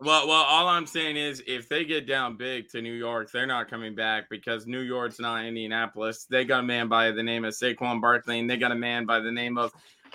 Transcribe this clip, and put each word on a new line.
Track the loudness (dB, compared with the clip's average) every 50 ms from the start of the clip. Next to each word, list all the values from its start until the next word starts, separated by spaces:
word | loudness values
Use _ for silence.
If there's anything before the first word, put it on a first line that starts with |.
Well, | 2 4 4 4 6 6
well, | 6 6
all | 6 6 6 4 6 4
I'm | 4 2 0
saying | -2 -4 -2 -2 -2 -2
is | -2 -2 -4 -6 -6 -8
if | -6 -6 -6 -4 -4
they | -2 -2 -2
get | -2 -2 -4 -2
down | -2 -2 -2 -2 -2 -4
big | -6 -6 -6 -6 -6 -8 -8
to | -10 -8
New | -8 -8 -8
York, | -6 -6 -4 -4 -4 -6 -4
they're | -4 -2 -2
not | 0 -2 -2 -4 -4
coming | -8 -8 -8 -8 -4
back | -2 0 0 0 -2 -4 -6
because | -12 -10 -6 -6 -6 -6 -6 -8
New | -6 -6
York's | -4 -4 -4 -4 -4 -4 -6 -6
not | -6 -4 -4 -4 -4
Indianapolis. | -6 -6 -6 -4 -4 -2 -2 -2 -2 -4 -4 -4 -4 -4 -6 -6
They | 0 2 2 4
got | 4 2 2
a |
man | 2 0 0 0 2 4
by | 4 4 4 4
the | 2 0
name | -2 -2 -2 -2 -2
of | -4 -2
Saquon | -2 -2 -2 0 0 -2 -2 0 2
Barkley, | 4 4 4 4 2 0 -2 0
and | 0 0
they | 0
got | 2 2 0
a | 0
man | 0 -2 -2 -2 -2 0
by | 2 2 2
the | 2 0
name | -2 -2 -2 -2 0 0
of, | -2 -2 -4 -10 _ -20 _ _ _ -12